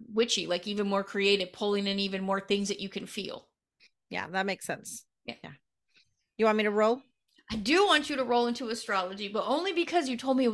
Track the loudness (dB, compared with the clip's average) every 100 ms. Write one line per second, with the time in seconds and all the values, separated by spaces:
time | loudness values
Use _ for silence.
0 | -6 0 2 0 0 -4 -2 -2 0 0
1 | -2 0 4 4 0 -2 -2 0 0 -2
2 | -2 -2 -2 -2 0 0 0 -4 -6 -8
3 | -10 -10 -10 -10 -14 _ _ _ _ _
4 | _ -8 -6 -4 -2 -4 -6 -8 -8 -16
5 | -18 _ -16 -14 -16 -18 _ _ _ _
6 | _ _ _ 2 4 4 2 4 4 2
7 | -4 _ _ _ _ -6 2 4 6 4
8 | 2 -2 2 2 2 -2 -4 -6 -2 -2
9 | -2 -6 -6 -4 0 0 0 -2 2 0
10 | 0 -4 0 2 2